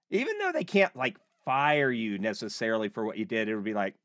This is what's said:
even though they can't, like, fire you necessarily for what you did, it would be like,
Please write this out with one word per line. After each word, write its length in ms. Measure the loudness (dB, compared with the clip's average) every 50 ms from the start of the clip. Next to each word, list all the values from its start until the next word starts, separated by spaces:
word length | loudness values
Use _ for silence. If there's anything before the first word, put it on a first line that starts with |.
| _ _
even 260 | -2 0 0 0 -2 -2
though 140 | -2 -2
they 140 | -2 -2 -2
can't, 300 | 2 4 4 4 4 2
like, 220 | 0 -2 -2 -4 -6 _ _ _ _ _
fire 460 | -2 0 2 4 4 4 4 4 2
you 300 | 2 0 -2 -2 -2 -2
necessarily 680 | -2 -2 -2 -4 -6 -8 -6 -4 -2 0 0 0 0 -2
for 160 | -4 -4 -4
what 140 | -4 -4 -4
you 80 | -4
did, 240 | -2 0 0 0 0
it 60 | -2
would 80 | -2 -4
be 100 | -2 -2
like, 220 | -2 -2 -2 -4 _ _